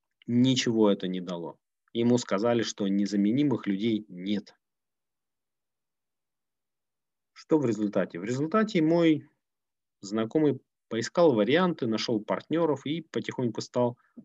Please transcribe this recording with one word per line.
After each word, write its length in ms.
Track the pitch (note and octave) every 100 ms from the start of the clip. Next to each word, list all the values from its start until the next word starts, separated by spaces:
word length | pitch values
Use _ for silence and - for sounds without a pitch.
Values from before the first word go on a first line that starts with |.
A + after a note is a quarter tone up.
| _ _ -
Ничего 640 | A#2+ C3 B2+ - A2 G#2
это 160 | G2 F#2
не 140 | F#2
дало. 360 | F2+ F2 D#2+ - _ _ _
Ему 240 | A#2 A#2+ B2
сказали, 440 | - G2 A#2+ A#2
что 280 | G#2+ - G2+
незаменимых 800 | G2 G2+ G#2 G2+ B2+ D3 A#2 -
людей 380 | G2 A2+ G#2+ -
нет. 440 | F2+ F#2+ G#2 - - _ _ _ _ _ _ _ _ _ _ _ _ _ _ _ _ _ _ _ _ _ _ _ _ _ _ _
Что 240 | - - D#3+
в 80 | C3
результате? 540 | G#2+ G#2 G#2 F2+ E2+
В 60 | G2
результате 560 | B2+ D#3 A3 A3 F3+
мой 460 | D#3 E3+ E3 D3 - _ _ _ _ _ _ _
знакомый 600 | G2+ A2 A2+ D#3 D3+ B2+ - _ -
поискал 440 | A#2 A#2 - E3+
варианты, 540 | A#2 G#2 D3+ F#3 - B2
нашел 320 | A2 - A2+
партнеров 680 | - F#2+ - D#3 E3 C#3 C3+
и 160 | E3
потихоньку 600 | D#3+ B2 - - B2 A2+
стал 360 | - B2 A#2+ A#2+ _ -